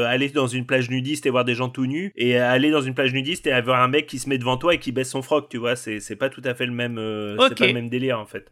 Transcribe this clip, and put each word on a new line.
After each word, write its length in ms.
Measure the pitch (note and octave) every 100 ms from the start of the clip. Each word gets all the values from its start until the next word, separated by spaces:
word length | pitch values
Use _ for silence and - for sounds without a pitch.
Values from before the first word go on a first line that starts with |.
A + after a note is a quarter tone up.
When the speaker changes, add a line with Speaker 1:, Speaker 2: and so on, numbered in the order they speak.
Speaker 1:
aller 280 | A#2+ B2+ C#3
dans 180 | C#3+ C3
une 180 | B2+ B2
plage 240 | C3 A#2+
nudiste 360 | B2+ C3 D3 C#3+
et 40 |
voir 140 | B2
des 100 | B2
gens 140 | A#2 B2+
tout 180 | C3 C3
nus 260 | D3 F#3+ A#2
et 200 | A#2+ B2
aller 340 | B2 B2+ D3
dans 80 | D3+
une 140 | C3
plage 180 | C3 C3+
nudiste 340 | C3 C3+ F3 D#3
et 60 |
avoir 280 | B2+ A#2+ B2+
un 40 | B2+
mec 220 | C#3+ D3+
qui 100 | C3+
se 100 | C3
met 100 | C3+
devant 180 | A#2+ B2+
toi 180 | D#3+
et 40 | E3
qui 100 | -
baisse 200 | B2 B2+
son 120 | C#3
froc, 260 | C3 D3+ C#3+
tu 100 | A#2+
vois. 180 | A#2 B2
C'est, 240 | A2+ G#2+
c'est 160 | - G#2
pas 120 | C3+
tout 140 | -
à 100 | C3
fait 120 | B2 B2
le 60 |
même, 260 | A#2+ A#2+ A2+
euh, 380 | A2 G#2+ G#2 G#2
Speaker 2:
Ok. 120 | C4
Speaker 1:
c'est 80 | A2
pas 80 | F#3
le 60 |
même 140 | B2 A#2
délire, 300 | B2 C3 A#2
en 80 | G#2
fait. 240 | - -